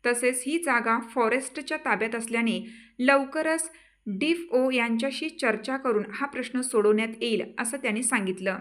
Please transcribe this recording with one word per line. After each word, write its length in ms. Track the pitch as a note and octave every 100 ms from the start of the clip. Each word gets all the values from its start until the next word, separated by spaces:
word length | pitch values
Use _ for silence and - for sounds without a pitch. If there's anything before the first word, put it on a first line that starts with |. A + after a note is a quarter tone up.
| A#3+
तसेच 360 | A#3+ B3 B3+ C4+
ही 120 | E4
जागा 400 | E4 A#3+ A3+ A#3
फॉरेस्टच्या 760 | A3+ C4 A3 B3+ C4 - D4+ D#4
ताब्यात 380 | C#4+ G3+ A3
असल्याने 440 | A3+ A3+ A#3 A3+ A3+ - - - -
लवकरच 720 | B3+ C#4 C4+ D#4 D#4 D#4+ - - _ _ -
डीफओ 640 | F#3+ D4+ E4+ - B3+ C4
यांच्याशी 580 | B3+ A#3 A3+ C4+ - D#4
चर्चा 480 | - A#3+ G#3+ C4 C4+
करून 280 | C4 G#3 G3+
हा 120 | - C#4
प्रश्न 340 | B3+ A#3+ B3+
सोडवण्यात 480 | B3+ A#3 G#3 G#3+ A3+ A3+
येईल 220 | A#3 G3+ - -
असं 180 | B3+ C#4
त्यांनी 260 | A#3+ G#3
सांगितलं. 540 | B3 A#3+ F#3+ F#3 F#3+ F#3